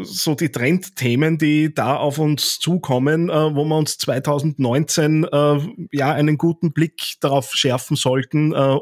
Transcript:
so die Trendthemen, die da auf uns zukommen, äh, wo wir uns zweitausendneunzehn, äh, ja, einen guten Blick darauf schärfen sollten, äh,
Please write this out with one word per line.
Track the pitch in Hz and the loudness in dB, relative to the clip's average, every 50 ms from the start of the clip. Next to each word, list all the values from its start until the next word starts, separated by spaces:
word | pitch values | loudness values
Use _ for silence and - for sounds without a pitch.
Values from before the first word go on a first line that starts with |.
| - | -8
so | - 185 - - 160 147 | -10 -6 -4 -2 -2 0
die | - 170 131 | 0 -2 -2
Trendthemen, | - 127 120 139 175 185 - - - - 127 120 120 131 156 160 165 | -2 0 2 2 2 0 -2 -6 -8 -4 -2 0 2 2 2 2 2
die | 151 156 147 151 151 156 156 151 | 2 2 2 2 2 2 0 0
da | - 117 123 143 | -2 0 0 0
auf | - 131 147 135 | 0 0 -2 0
uns | 156 156 151 147 131 - - - - | 0 0 0 0 0 -2 -4 -4 -4
zukommen, | - 160 180 175 - - 127 127 131 147 156 165 170 180 | -2 -2 -2 -2 0 0 0 2 2 2 2 0 0 0
äh, | 160 151 156 156 147 | 0 0 0 2 0
wo | 143 151 | 0 0
wir | 156 156 | 2 2
uns | 156 151 - - | 0 0 -2 -4
zweitausendneunzehn, | - - - 123 131 - 156 147 143 139 160 143 - 131 117 120 147 160 - - 170 151 151 156 156 156 | -6 -4 -4 -2 -2 0 0 0 0 0 -2 0 0 0 2 2 0 0 0 0 0 2 2 2 2 0
äh, | - 143 143 147 147 147 143 151 196 - - 160 - | 0 2 2 2 4 2 0 0 -4 -8 -12 -12 -6
ja, | - 143 131 139 156 | -4 -2 0 0 2
einen | 139 147 151 156 | 2 2 2 2
guten | 135 165 170 160 - - 160 | 2 2 0 0 0 -2 -2
Blick | - 151 165 160 - - - - - - | 0 0 -2 -2 -2 -10 -10 -10 -8 -4
darauf | - 143 139 139 131 - - | -2 0 0 0 0 -2 -4
schärfen | - - 135 123 123 - - 151 | -2 0 0 0 0 -2 -4 -4
sollten, | - - 131 131 139 123 - - 151 151 156 160 | 0 0 0 0 0 -2 0 0 0 0 2 2
äh, | 143 139 135 135 143 | 2 2 2 2 0